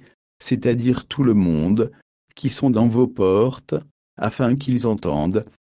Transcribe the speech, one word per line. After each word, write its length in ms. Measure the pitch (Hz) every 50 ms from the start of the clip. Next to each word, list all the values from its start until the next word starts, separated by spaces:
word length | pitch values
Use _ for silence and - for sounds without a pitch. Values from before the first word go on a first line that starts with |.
| - _ _ _ _ _ _ -
c'est-à-dire 680 | - - 131 117 - 123 117 123 117 127 123 - -
tout 180 | - - 147 139
le 100 | 123 110
monde, 560 | 101 92 85 82 76 78 90 104 113 113 143 - _ _ _ _ _ _ _ _
qui 120 | - - 131
sont 220 | - - - 135
dans 180 | 120 107 117 120
vos 200 | 110 120 127 123
portes, 680 | - - 98 92 95 101 113 131 127 - - - 156 151 - _ _ _ _ _ _
afin 380 | - - 110 - - 131 117 123
qu'ils 320 | 143 143 131 127 120 113
entendent, 580 | 117 107 - - 87 73 73 76 87 95 107 - - _ _ _ _ _